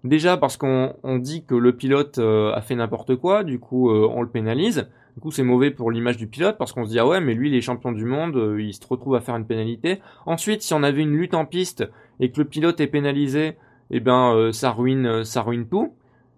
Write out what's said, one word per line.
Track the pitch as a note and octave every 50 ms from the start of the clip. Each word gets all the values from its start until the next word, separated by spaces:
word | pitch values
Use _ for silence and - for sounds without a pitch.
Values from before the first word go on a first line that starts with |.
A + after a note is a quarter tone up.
| -
Déjà | B2+ C#3+ D#3 D3+ F3+ F3+
parce | D#3 C#3+ C3+ -
qu'on, | - - C3+ C3 B2+ C3 C3 - - -
on | C3 C3 B2+
dit | B2 C3 D#3 E3+ D#3
que | - C3
le | A#2+ A#2+ B2 B2
pilote, | B2 C3 C3 C3+ C#3 C#3+ C#3+ -
euh, | - A2+ A2 G#2+ G#2+ G#2+ G#2+ A2
a | A2
fait | G#2+ - C3+
n'importe | A#2+ A#2 G#2+ A#2+ A2+ - - C3
quoi, | B2+ C3 F3+ F#3+ G#3 G#3
du | E3 C3 A#2+
coup, | - - C3 B2+ B2+ A#2+
euh, | A2 G#2+ G#2+ A2+
on | A#2+ A#2+ A#2
le | A#2
pénalise. | - A#2 A2 A2 A#2 C3 F3 A#3 A#3 D3+ G2+ - _ _ _ _ _
Du | -
coup, | - D#3
c'est | D3+ - C3
mauvais | B2 B2 B2 C3+ C#3+
pour | C#3 - A#2+ A2+
l'image | A#2 A#2 A#2 B2 A#2+
du | A2+ A2+
pilote | G#2+ - C3+ E3+ G3+ G#3+
parce | - B2+ A#2
qu'on | - B2+ A#2
se | G#2
dit, | A2
ah | A#2 A2+
ouais, | C3+ E3+ F#3+
mais | E3+ C3+ A2+
lui, | A2+ C3 D3
il | C#3+
est | B2
champion | A#2 - B2 A#2+ - B2+
du | A#2 G#2+ A2+
monde, | A#2+ C3 D3 D#3+ E3+ D3+
euh, | B2+ A2 G#2+ G#2 G#2
il | G#2+ G#2+ G2+
se | - -
retrouve | - C3 B2 - C3+ C3
à | A#2+
faire | A2+ - A#2+
une | A#2 A2
pénalité. | A2+ A#2 A2 A2 A2 A#2 A2 - E3+ F#3 F#3+ - - - _ -
Ensuite, | D#3+ E3 E3 - G#3 G#3+ G#3+ -
si | - E3+
on | D3+ C#3+
avait | C#3+ C#3 C#3+ D#3
une | D3+ D3
lutte | D3+ F3 F3+ F#3
en | E3 D#3+
piste | - - F3+ F#3 F3+ - - A2 - - - - _ _ _
et | C3 B2
que | B2 D3+
le | D3+
pilote | D3 - D#3 D3+ E3+ E3 E3
est | D#3
pénalisé, | C#3+ - D3 C#3+ C#3+ C#3 C#3+ D3 C#3 C3 D3+ D#3 D#3 D#3 _ _ _ _ _ _ _
eh | - B2
ben, | A2+ B2+ B2 B2+ B2+ B2 A#2
euh, | A2 A2+ A2+ A2
ça | - - B2+
ruine, | A2+ A2 B2 B2+ C3 C3+ B2+
euh, | A#2+ A2+ A2+ A2+
ça | A2 - B2+
ruine | G#2+ A2+ A#2+ A#2+ A#2
tout. | G#2+ F3 G3+ C#4+ - - _ _ _ _ _ _ _ _